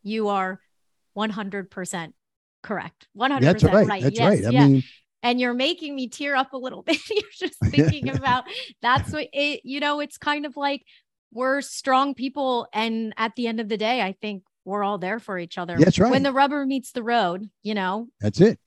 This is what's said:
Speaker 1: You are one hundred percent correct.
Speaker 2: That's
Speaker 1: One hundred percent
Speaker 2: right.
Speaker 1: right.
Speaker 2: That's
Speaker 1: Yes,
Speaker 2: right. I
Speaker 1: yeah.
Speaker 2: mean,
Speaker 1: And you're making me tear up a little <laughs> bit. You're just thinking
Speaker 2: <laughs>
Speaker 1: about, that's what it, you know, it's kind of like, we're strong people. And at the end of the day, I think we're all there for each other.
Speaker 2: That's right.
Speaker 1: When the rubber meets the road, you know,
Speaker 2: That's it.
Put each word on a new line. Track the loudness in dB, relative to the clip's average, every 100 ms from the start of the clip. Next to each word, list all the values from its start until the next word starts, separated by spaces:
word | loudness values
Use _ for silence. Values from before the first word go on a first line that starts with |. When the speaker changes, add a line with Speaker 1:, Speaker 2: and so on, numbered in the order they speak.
Speaker 1:
You | -4 -2 0
are | 0 -2 -6 _ _ _ _ _
one | -6 -4
hundred | -4 -6 -8 -10
percent | -10 -8 -8 -10 _ _ _ _ _
correct. | -8 -8 -8 _
Speaker 2:
That's | _
Speaker 1:
One | -4 -2
hundred | 4 4
percent | 6 6
Speaker 2:
right. | 6 6
Speaker 1:
right. | 2
Speaker 2:
That's | 0 2
Speaker 1:
Yes, | 4
Speaker 2:
right. | 4 4
I |
Speaker 1:
yeah. | 6 8
Speaker 2:
mean, | 6 2 -12 _ _
Speaker 1:
And | 0 0
you're | 0
making | 0 -2 -2 -8
me | -8 -8
tear | -6 -2
up | -2 -2
a | -6
little | -10 -10
<laughs> | -2
bit. | -2 0
You're | -4 -4 -8
just | -8 -2 2
thinking | 4 4 2 -2
Speaker 2:
<laughs> | -2
Speaker 1:
about, | 0 0 -2 -14 -14 -4
that's | 0 2 0
what | -6 -6
it, | -2 -2 -2
you | -8 -4
know, | -2 -2
it's | -6 -6
kind | -4 -2
of | -4 -4
like, | -4 -4 _ _ _ _ _
we're | -4 0 0
strong | -4 -8 2 2 2
people. | -2 -8 -4 -2 -2 -2
And | -4 -2 -2 -6 -4
at | -4 -2
the | -4
end | -4
of | -4
the | -2
day, | 0 0
I | -2 -4
think | -10 -10 _ _
we're | -8 -4
all | -2 -2
there | -4 -6
for | -6 -8
each | -8 -8
other. | -6 0
Speaker 2:
That's | 0 2
right. | 2
Speaker 1:
When | 2
the | 0
rubber | 2 2 0 -4
meets | -4 -6
the | -10
road, | -2 0 0 -4 -10 _
you | -6
know, | -4 -4 -4 -8 _
Speaker 2:
That's | -6 4
it. | 4 4